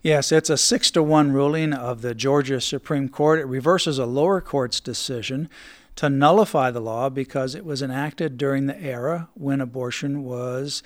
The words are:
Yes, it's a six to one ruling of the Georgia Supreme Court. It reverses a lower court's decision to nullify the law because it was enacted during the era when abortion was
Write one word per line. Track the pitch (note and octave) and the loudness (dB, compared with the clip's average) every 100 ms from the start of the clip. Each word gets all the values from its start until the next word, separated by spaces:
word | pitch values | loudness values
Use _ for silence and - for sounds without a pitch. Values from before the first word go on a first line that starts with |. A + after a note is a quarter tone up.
Yes, | D#3 D3 C3+ | 2 2 4
it's | D#3+ D#3 | 2 4
a | D3 | 2
six | - B3 - | 2 2 2
to | E3+ | 2
one | D3+ D#3 D3 | 4 4 4
ruling | C3+ C#3+ D#3+ D#3 | 4 2 2 -2
of | C#3 B2 A#2 | -4 -6 -6
the | A#2+ | -6
Georgia | A#2 C3+ C#3+ C3+ C3 | -2 2 2 2 -2
Supreme | - C#3 - C#3+ C3+ | -2 -6 -4 -2 -2
Court. | - D3+ D#3+ | 2 2 2
It | C3+ | 0
reverses | C3 C#3 F3+ E3+ C3+ | -2 2 2 2 -2
a | |
lower | A#2+ C3 E3+ F#3+ | -2 0 2 0
court's | - C#3+ B2 - | -2 -2 -2 -4
decision | - A#2 - B2 G#2 C3 D#3+ - - - - - | -6 -8 -6 -6 -6 -6 -8 -12 -20 -20 -18 -4
to | D3+ | 0
nullify | C#3 D3 F#3+ G#3 D#3 B2+ | 4 6 6 4 2 0
the | A#2+ | -2
law | A2+ A2+ C3+ | -4 -4 -4
because | C3+ C3 C#3 C3 | -4 -4 -4 -4
it | D3 | -6
was | F3+ C3+ | -8 -6
enacted | C3+ C3 D3 - D#3+ B2 | -6 -4 -6 -4 -6 -2
during | C#3 C#3 C#3 | 0 0 -2
the | E3+ | -4
era | D3+ A#2+ C3 E3+ E3 | -8 -4 -4 -4 -8
when | - C#3 C#3 | -8 -4 -2
abortion | B2+ B2+ B2 - C#3+ C#3+ | -4 -6 -6 -4 -4 -6
was | C3 B2 B2 B2+ C#3+ - | -6 -8 -6 -6 -6 -8